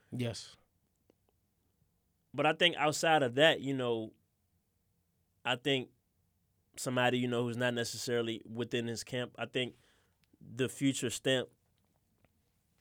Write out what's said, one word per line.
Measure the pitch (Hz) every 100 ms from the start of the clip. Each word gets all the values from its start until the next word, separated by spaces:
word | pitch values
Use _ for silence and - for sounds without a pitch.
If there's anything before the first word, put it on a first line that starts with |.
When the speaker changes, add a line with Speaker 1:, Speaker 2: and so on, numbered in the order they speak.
| _
Speaker 1:
Yes. | 123 120 104 - - _ _ _ _ _ _ _ _ _ _ _ _ _ _ _ _ _
Speaker 2:
But | 127 147
I |
think | 160 175 -
outside | 151 143 170 156
of | 131 123
that, | 160 95
you | 131
know, | 135 123 117 110 _ _ _ _ _ _ _ _ _ _ _ _ _ 120
I | 123
think | 147 135 120 _ _ _ _ _ _ _ _ -
somebody, | 135 123 123 123
you | 123
know, | 120
who's | 123 117
not | 123
necessarily | 120 117 113 - 120 113 113
within | - 113 120 123 117
his | 113
camp, | - 127 120 -
I | 117
think | 131 123 - _ _ _ _ _ _ - 113
the | 127
Future | - 139 131 123
stamp | - 139 131 - _ _ _ _ _ _ _ _ _ _ _ _ _